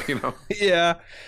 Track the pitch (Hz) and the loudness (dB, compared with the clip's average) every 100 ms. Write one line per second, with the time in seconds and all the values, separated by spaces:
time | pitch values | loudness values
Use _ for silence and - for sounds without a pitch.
0 | - 127 123 - - 208 202 170 170 165 | -2 -4 -4 -8 -8 -2 2 4 4 0
1 | - - | -6 -20